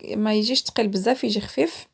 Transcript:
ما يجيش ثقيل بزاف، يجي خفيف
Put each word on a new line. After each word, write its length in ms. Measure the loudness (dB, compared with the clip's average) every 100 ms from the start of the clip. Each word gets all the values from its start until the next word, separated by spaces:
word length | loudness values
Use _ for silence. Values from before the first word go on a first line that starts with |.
| -6
ما 200 | -2 2
يجيش 280 | 2 2 0
ثقيل 260 | 0 0 0
بزاف، 360 | 2 2 2
يجي 160 | 0 -2
خفيف 460 | -2 0 0 -2 -14